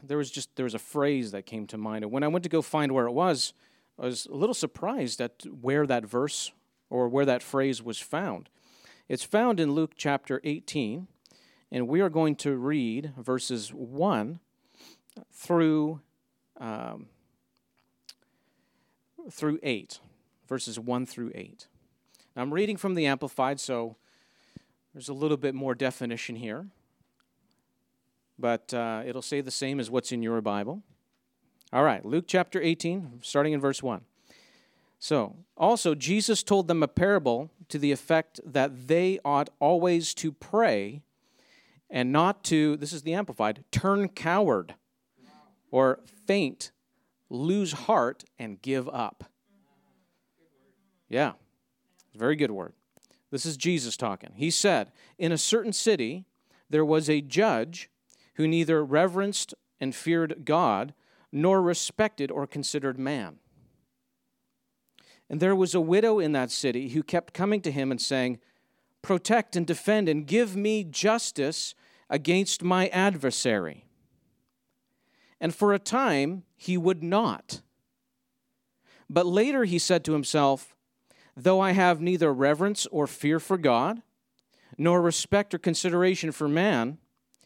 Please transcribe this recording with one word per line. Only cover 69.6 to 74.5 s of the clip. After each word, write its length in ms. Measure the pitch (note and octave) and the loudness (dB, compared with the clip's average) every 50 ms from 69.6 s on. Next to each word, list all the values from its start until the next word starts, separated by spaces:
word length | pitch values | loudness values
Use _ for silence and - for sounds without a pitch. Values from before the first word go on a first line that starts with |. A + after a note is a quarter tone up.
| E3+ | 0
defend 420 | D3+ E3+ - - - G#3+ G#3+ G3+ E3 | -2 -2 -2 0 2 2 2 4 2
and 200 | D#3 D3+ D3+ C3+ | 0 0 0 0
give 280 | E3 A3+ A#3+ G#3+ F#3 | 2 2 2 2 0
me 280 | G3 G3+ G#3+ A3 G#3+ G3 | -2 0 0 0 0 -2
justice 880 | E3 C#3 - - G#3 A3 A#3 - - - - C#3 C3 D#3+ - - - - _ _ _ _ _ _ - | -4 -4 0 2 2 2 2 0 -4 -4 -2 -2 -2 -2 -4 -6 -8 -10 _ _ _ _ _ _ -4
against 500 | - C#3+ C#3+ D#3 E3+ F#3+ G3 - - - | -4 -2 2 2 2 2 2 0 -2 -2
my 280 | E3+ F3+ F#3 F#3 F#3 F#3+ | 0 2 2 4 2 2
adversary.' 1000 | - F3+ F#3+ G3+ F#3+ D#3 C3+ C3 A#2 - - C3 A2 G#2 F2+ D#2+ C#2+ - - _ _ _ _ _ _ _ _ _ _ _ _ _ | 2 4 4 4 2 2 0 -2 0 0 2 2 2 2 0 -2 -8 -12 -18 _ _ _ _ _ _ _ _ _ _ _ _ _